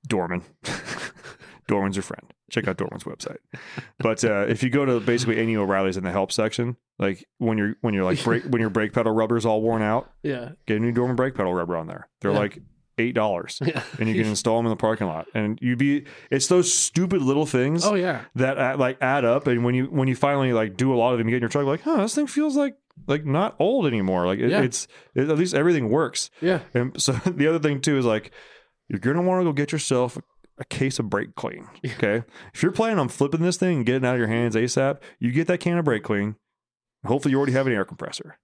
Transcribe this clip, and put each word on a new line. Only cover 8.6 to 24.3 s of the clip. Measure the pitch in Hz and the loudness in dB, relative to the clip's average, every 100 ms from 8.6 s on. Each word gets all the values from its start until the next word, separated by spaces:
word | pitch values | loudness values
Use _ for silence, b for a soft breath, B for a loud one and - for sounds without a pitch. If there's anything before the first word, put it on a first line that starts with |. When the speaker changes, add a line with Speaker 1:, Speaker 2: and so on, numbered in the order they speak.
Speaker 1:
your | 110 | 0
brake | 104 107 | -2 -2
pedal | 120 113 | 0 2
rubber's | 110 110 117 113 | 2 2 2 2
all | 110 | 2
worn | 110 113 | 0 0
out, | 107 117 - _ | 0 0 -4 _
Speaker 2:
Yeah. | 151 131 120 165 - | -6 -6 -8 -14 -4
Speaker 1:
get | 107 | 0
a | |
new | 117 | 2
Dorman | 117 123 123 | 2 0 0
brake | 131 | 0
pedal | 127 95 90 | 0 -2 -2
rubber | 87 85 | -2 -4
on | 80 | -6
there. | 90 - _ | -14 -16 _
They're | 101 | 0
Speaker 2:
Yeah. | 101 | 0
Speaker 1:
like | 104 - - _ _ - | 0 -6 -20 _ _ -2
eight | 117 123 | -2 0
dollars, | 107 87 - - | 0 -2 -6 -4
Speaker 2:
<laughs> | 139 | -4
Yeah. | 151 - - | -4 -8 -4
Speaker 1:
and | 110 | 0
you | 110 | 0
can | 110 | 0
install | 104 120 113 | 0 0 2
'em | 117 | 0
in | |
the | 107 | 0
parking | 110 110 98 | 0 0 -4
lot. | 80 - | -6 -6
And | 110 107 110 | -4 -2 -2
you'd | 123 120 | -2 0
be, | 139 143 139 B B | 0 0 -4 B B
it's | 135 135 | -2 4
those | 180 175 | 4 4
stupid | - - 165 180 185 | 2 0 0 0 2
little | 131 139 151 | 2 2 2
things | 127 131 165 | 2 2 2
Speaker 2:
Oh, | 190 202 | 2 2
yeah. | 180 127 - 123 | 0 -4 -8 -2
Speaker 1:
that, | 131 135 | 0 2
uh, | 131 139 | 0 2
like, | 127 131 | 0 0
add | 131 139 120 | 0 2 4
up. | 131 143 | 2 2
And | 120 120 | 2 2
when | |
you, | 127 131 | 0 0
when | 147 131 | 0 0
you | 123 | 2
finally, | 143 143 131 | 2 2 2
like, | 113 110 95 | 2 0 0
do | 131 | 2
a | 123 | 4
lot | 117 | 2
of | 123 | 2
them, | 113 | 0
you | |
get | 123 | 0
in | |
your | 117 | 0
truck, | 143 139 | 0 0
like, | 160 | -2
Huh, | 302 311 | 0 0
this | 208 | 0
thing | 294 294 | -2 -2
feels | 285 302 277 | 0 0 0
like | 285 - _ - - | -2 -4 _ -16 -4
like, | 147 156 | -2 0
not | 147 208 - | 0 0 0
old | 175 262 160 | 0 2 2
anymore. | 117 95 92 | 2 2 2
Like, | 87 | 2